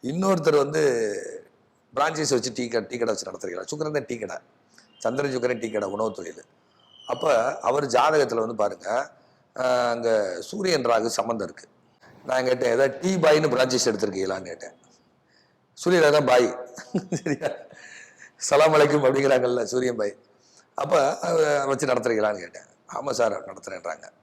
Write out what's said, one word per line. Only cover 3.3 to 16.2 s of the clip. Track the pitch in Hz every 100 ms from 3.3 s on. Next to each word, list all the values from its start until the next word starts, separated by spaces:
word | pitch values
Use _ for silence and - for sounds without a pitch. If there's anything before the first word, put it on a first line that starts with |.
| 92 95 90 92
சுக்கிரன் | 151 156 151
தான் | -
டீ | 120
கடை, | 101 82 _ _ _ _ _ _
சந்திரன், | 117 127 143 131
சுக்கிரன் | 123 120
டீ | 113
கடை, | 107 101 101
உணவு | 110 95
தொழில். | 85 - - _ _ _ _ _ -
அப்ப | - 160 120 120 - -
அவர் | 135 139
ஜாதகத்துல | 120 143 156 127 113
வந்து | 110 110
பாருங்க, | 104 95 95 120 135 _ _ _ _ -
அஹ், | 127 123 120
அங்க | 120 117 110 98 87
சூரியன், | - 208 185 156 117
ராகு | 117 113 -
சம்பந்தம் | 107 117 92
இருக்கு. | - - _ _ _ - - -
நான் | 131 127
கேட்டேன், | 127 123
"ஏதாவது | 117 135 135
டீ | 180 190
பாய்னு | 160 151 156
பிரான்சைஸ் | 127 127 127 123
எடுத்திருக்கீங்களான்னு?" | 107 104 95 95 95 90
கேட்டேன். | 82 - - _ _ _ _ _ _ _ _ _ -
சூரியன் | 170 180 151
தான் | 147